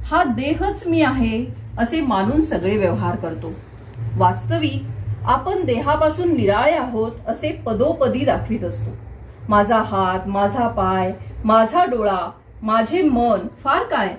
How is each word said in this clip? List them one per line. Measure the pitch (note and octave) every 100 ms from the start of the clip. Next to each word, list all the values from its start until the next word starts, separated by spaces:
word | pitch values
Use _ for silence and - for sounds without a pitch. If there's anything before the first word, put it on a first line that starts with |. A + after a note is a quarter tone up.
हा | - D#4+
देहच | D#4 A3 C#4 E4+ G4 - F4
मी | D#4+
आहे | C#4+ C4 A3+ A3 B3+ - - -
असे | A#3 D#4+
मानून | C#4 G3 G3+ D4
सगळे | D#4 F3+ F#3 G#3+
व्यवहार | F#3 - F3
करतो. | F3 E3+ D#3+ E3 - - - - - - F3+
वास्तविक | F#3 F#3 - E4 D4+ C4+ - - - -
आपण | - C4 F4+ F#4+
देहापासून | D#4 A#3 C#4 D#4 D#4 D#4 F4 C#4
निराळे | G3+ G#3 C#4+ D#4+
आहोत | B3+ A3+ A3+ A3+ -
असे | - D4+ -
पदोपदी | A#3 G#3+ C#4+ E4 B3 A#3
दाखवित | - - - A3
असतो. | F3 D#3+ - - - - - - -
माझा | G#3 G3+ A3+
हात, | G#3+ G3 F#3 F#3 G3
माझा | G3 G3+ B3 A#3
पाय, | - F#3+ F#3+ F#3 - - -
माझा | A3 A3 A3 E4+
डोळा, | F4+ A#3+ G#3 F#3 E3+ - - -
माझे | G#3+ A3 A3+ F4
मन, | D4+ A#3+ A#3+ G3 G#3 -
फार | C4+ D#4
काय | A#4+ B3+ G3